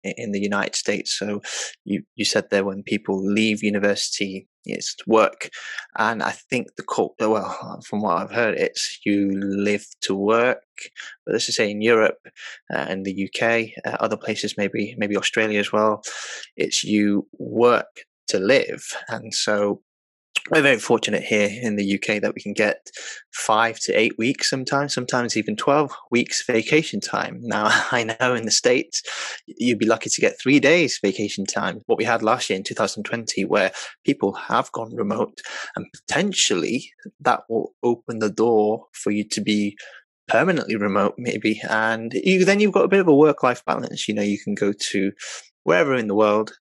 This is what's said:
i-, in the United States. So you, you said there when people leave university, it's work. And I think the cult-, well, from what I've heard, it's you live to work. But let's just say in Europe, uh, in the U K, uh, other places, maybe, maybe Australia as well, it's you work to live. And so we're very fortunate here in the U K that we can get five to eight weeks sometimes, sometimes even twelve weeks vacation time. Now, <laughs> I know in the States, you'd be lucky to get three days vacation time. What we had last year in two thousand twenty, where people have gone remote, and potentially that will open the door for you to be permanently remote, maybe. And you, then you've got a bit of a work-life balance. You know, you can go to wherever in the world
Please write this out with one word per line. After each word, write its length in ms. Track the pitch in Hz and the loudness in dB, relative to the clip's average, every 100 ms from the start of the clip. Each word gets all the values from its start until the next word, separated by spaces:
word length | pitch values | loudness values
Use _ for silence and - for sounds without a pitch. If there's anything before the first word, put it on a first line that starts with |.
| 98 | -8
i-, 80 | - | -8
in 140 | 117 | -6
the 80 | 101 | -4
United 360 | 101 101 - - | -2 0 -2 -4
States. 420 | - 104 - - | -2 -4 -4 -6
So 240 | 101 104 - - - - - | -4 -6 -8 -8 -10 -12 -6
you, 180 | 101 - - | -6 -6 -4
you 100 | 101 | 0
said 240 | 107 - | 0 2
there 160 | 101 98 | 0 0
when 180 | 95 | -6
people 400 | 98 104 - 98 | -4 -4 -2 -2
leave 400 | 98 104 110 107 | 0 2 2 0
university, 840 | 107 101 101 101 - - 101 95 - _ - | 0 0 0 0 -4 -4 -6 -8 -14 _ -10
it's 300 | - - - - | -8 -8 -10 2
work. 420 | 110 107 - - - - - - - | 4 4 0 -14 -12 -14 -14 -12 -2
And 240 | 107 113 | -2 0
I 100 | 69 | -4
think 440 | - _ 127 - - | -6 _ -6 -6 -12
the 80 | |
cult-, 320 | - - 101 - | -6 -2 -2 0
well, 640 | 110 107 92 - - 90 - | 0 2 -2 -10 -12 -14 -8
from 160 | 104 | -4
what 160 | 104 85 | 0 0
I've 140 | 101 | -2
heard, 240 | 110 113 85 | 0 0 0
it's 420 | 85 - - - - | -2 -2 -8 -4 0
you 260 | 101 98 98 | 2 2 0
live 440 | 98 98 101 104 - - | -2 0 0 -2 -4 -10
to 140 | - 98 | -4 -2
work. 480 | 101 113 123 - _ - - - - - - | 2 2 2 0 _ -20 -18 -16 -18 -16 -4
But 80 | |
let's 120 | 113 - | -4 -2
just 120 | - | -2
say 140 | 107 | -2
in 100 | 104 | 0
Europe, 380 | 110 113 107 - - - - - _ | 4 4 4 0 -14 -20 -18 -18 _
uh, 120 | - 69 | -6 -4
in 140 | 95 | -4
the 100 | 98 | -6
U 160 | 95 95 | -4 -6
K, 400 | - 117 117 113 - - | -2 0 0 -2 -8 -8
uh, 120 | - | -2
other 180 | 113 107 | -2 -2
places, 400 | - 107 - - | -4 -4 -4 -4
maybe, 380 | 101 117 104 117 | -4 -2 -6 -4
maybe 200 | 104 101 | -2 0
Australia 420 | - - 110 104 | 0 0 0 0
as 120 | 101 | 0
well, 320 | 107 107 107 - - - - - - | 2 2 0 -6 -12 -12 -14 -16 -6
it's 280 | - - | -2 -2
you 440 | - 104 104 101 - - | 0 2 4 2 -2 -12
work 680 | 123 117 120 117 - - - _ - | -6 4 4 4 0 -14 -20 _ -4
to 120 | 101 | -2
live. 440 | 95 135 - - - - - | 4 2 2 -8 -10 -12 -10
And 260 | 113 107 | -10 -6
so 480 | - - 104 104 98 _ _ _ _ _ - - | -4 -2 0 0 -2 _ _ _ _ _ -8 0
we're 100 | 160 | 4
very 180 | 139 120 | 4 2
fortunate 420 | - 117 - 104 | 2 2 2 -2
here 260 | - 107 101 107 | 0 2 2 0
in 140 | 120 104 | -4 -2
the 80 | |
U 160 | 98 98 | 0 0
K 180 | - 107 | 0 -2
that 160 | 101 | -2
we 80 | - | -4
can 120 | 104 | -8
get 360 | 101 104 - - - - - - | 0 0 0 -8 -16 -14 -14 -14
five 460 | - - 107 113 113 | -8 0 2 2 0
to 120 | - | 0
eight 240 | - 113 - | 2 2 2
weeks 320 | 113 - - | -2 0 -2
sometimes, 440 | 135 127 139 143 | -2 -2 -2 0
sometimes 420 | 131 123 131 120 110 | -4 -2 -2 0 -2
even 200 | 107 107 | -2 -2
twelve 360 | - 143 143 - - | 2 2 2 -4 0
weeks 340 | 120 - - - | 0 0 -4 0
vacation 520 | 113 110 151 156 104 | 0 4 2 2 -6
time. 400 | - 107 - 120 | -4 -4 -4 -6
Now, 260 | 120 107 104 | -4 0 2
<laughs> 240 | - - | 2 2
I 240 | 123 113 113 | -2 -2 0
know 140 | 123 | 0
in 120 | 123 110 | 0 0
the 60 | |
States, 520 | - 123 127 - - - - - - - | 2 4 2 0 -8 -8 -10 -10 -12 -16
you'd 320 | - 120 110 | -2 0 2
be 80 | 110 | 2
lucky 240 | 113 - | 2 0
to 120 | - | 2
get 180 | 107 - | 0 2
three 180 | 127 143 | 4 6
days 400 | 131 175 139 - | 6 6 4 2
vacation 420 | 101 98 104 - 95 | 0 0 -4 -4 -4
time. 360 | - 90 107 - | -2 -4 -6 -2
What 120 | 110 | 0
we 40 | |
had 200 | 113 117 | 2 2
last 260 | 110 123 - | 2 0 0
year 80 | 98 | -4
in 60 | |
two 100 | 98 | -4
thousand 300 | - 110 - | -2 -2 -2
twenty, 420 | 104 117 113 - 98 | -6 -6 -4 -4 0
where 260 | 101 95 - - - - | 2 2 -2 -14 -4 -2
people 260 | 139 98 | 0 0
have 380 | - - 117 123 | -2 0 0 0
gone 240 | - 113 98 | -8 -8 -6
remote, 440 | 101 104 113 - - - - - | -4 -2 -4 -6 -14 -12 -10 -10
and 100 | - | -12
potentially 960 | - - 143 202 180 - 92 - 120 - _ - _ | -16 -4 -2 0 0 0 2 0 -4 -6 _ -20 _
that 220 | 143 - - | 0 0 0
will 240 | 113 - _ | -4 -4 _
open 360 | 120 117 - 113 | 0 0 -4 -2
the 120 | 107 | -2
door 560 | 95 113 113 107 110 - | 2 4 6 4 0 -6
for 180 | - - | -6 -2
you 160 | 104 104 | -2 -2
to 120 | - | -4
be 360 | 101 104 104 - - - _ _ - | 0 0 0 -6 -20 -20 _ _ 0
permanently 480 | 113 170 165 - 110 | 2 4 2 -2 -2
remote, 400 | 101 98 101 - | 0 2 2 0
maybe. 440 | 123 107 107 107 - | -6 -2 0 -2 -2
And 440 | 107 110 113 113 | 0 0 -2 -2
you, 320 | 110 - 190 185 | -2 2 4 4
then 140 | 202 | 6
you've 120 | 214 | 4
got 140 | - - | 2 2
a 40 | |
bit 100 | 196 | 4
of 80 | 185 | 6
a 80 | 143 | 8
work-life 500 | 151 143 127 123 - | 8 6 0 0 -2
balance. 420 | - - - - | -4 -4 -8 -4
You 60 | |
know, 80 | 107 | -2
you 180 | 104 101 | 0 -2
can 140 | - | -4
go 200 | 101 101 | -2 -2
to 380 | 104 - 104 98 - - - - _ | -2 -4 -2 -2 -4 -14 -16 -18 _
wherever 320 | - 170 151 131 | 2 4 4 2
in 120 | 107 | 0
the 80 | 98 | 4
world 380 | 107 104 110 - | 4 4 0 -8